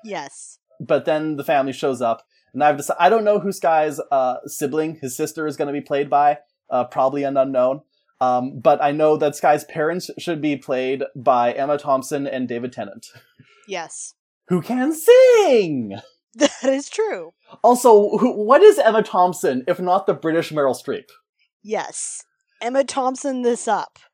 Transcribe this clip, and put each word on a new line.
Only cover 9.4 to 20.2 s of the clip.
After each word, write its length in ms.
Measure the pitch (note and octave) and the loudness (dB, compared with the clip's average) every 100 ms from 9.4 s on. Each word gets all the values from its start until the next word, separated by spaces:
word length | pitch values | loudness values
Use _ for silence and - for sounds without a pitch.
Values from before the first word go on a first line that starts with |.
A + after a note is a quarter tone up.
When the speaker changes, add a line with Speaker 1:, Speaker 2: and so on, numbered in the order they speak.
| E3 D3+ | 0 0
Speaker 2:
parents 460 | D#3 E3+ D3+ F3+ - - | -2 -6 -4 -4 -10 -10
should 220 | - D#3+ | -8 -4
be 160 | D3+ C#3 | -4 -4
played 460 | - B2+ B2+ C3 C3+ | -4 -4 -4 -4 -8
by 380 | B2+ A#2+ B2 A#2+ | -2 0 2 0
Emma 260 | B2+ C#3 C#3+ | -2 -4 -4
Thompson 480 | D3 C3+ C3+ D3 C#3 | -2 -2 -2 -6 -6
and 220 | C3 B2 | -6 -6
David 240 | A#2 B2 | -6 -8
Tennant. 340 | B2 G#2 A2+ - - _ _ _ _ - | -10 -14 -14 -20 -20 _ _ _ _ -12
Speaker 1:
Yes. 480 | F#3 D#3+ - - - _ _ - | -12 -12 -16 -18 -20 _ _ -4
Speaker 2:
Who 140 | F3 | -4
can 300 | - B3 C4+ | -2 -4 -4
sing! 1080 | D#4+ - B4 B4+ A#4 F#4 B3 E3 C#3 G#2 G2 | 0 6 8 8 6 4 2 2 -4 -6 -10
Speaker 1:
<laughs> 40 | - _ _ A3+ | -16 _ _ -2
That 280 | D4+ - | -2 0
is 240 | C4 C4+ C#4 | -2 -2 -4
true. 440 | - A4 G#3 D#3+ - _ - | -6 -6 -6 -12 -20 _ 0
Speaker 2:
Also, 560 | A3+ B3 B3 G#3 G3+ G#3+ | 2 4 6 6 6 2
who, 140 | B3 | 0
what 280 | G#3 G#3 C#4+ | 0 4 8
is 200 | G#4 D4+ | 8 8
Emma 240 | A#3 A3 | 4 2
Thompson, 580 | - G3 F3+ - E3+ B2+ B2+ | 0 2 0 0 -4 -2 -2
if 100 | E3+ | -4
not 300 | F3+ F3+ F#3 | 0 0 0
the 60 | |
British 360 | F#3 | -2